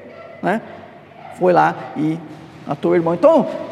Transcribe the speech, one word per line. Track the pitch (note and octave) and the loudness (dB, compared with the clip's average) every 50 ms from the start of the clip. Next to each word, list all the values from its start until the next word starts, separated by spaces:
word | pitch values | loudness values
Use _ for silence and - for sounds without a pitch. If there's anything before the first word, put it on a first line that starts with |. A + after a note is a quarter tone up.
| - - - - - - - - - | -18 -20 -20 -20 -20 -20 -16 -8 -4
né, | - F#3+ A3+ - - - - - - - - - - - - - - - - | -4 -4 -4 -4 -10 -18 -18 -20 -20 -20 -20 -20 -20 -20 -20 -20 -18 -10 -2
foi | E3 F#3 F3 | 0 2 4
lá | D#3+ D3+ D#3+ - - - - - | 4 4 2 2 -2 -10 -12 -6
e | C3+ D3+ D#3 D#3+ E3 - - - - - - - - - | -4 -4 -2 -4 -4 -8 -14 -18 -18 -20 -20 -20 -16 -10
matou | - D3+ - - E3+ F3 | -10 -8 -4 0 0 2
o | |
irmão. | F3+ E3 E3 E3+ | 2 2 0 0
Então, | F3 - D#4 E4 D4 F#3 - - - - - | 4 6 6 6 6 4 2 -2 -8 -8 -10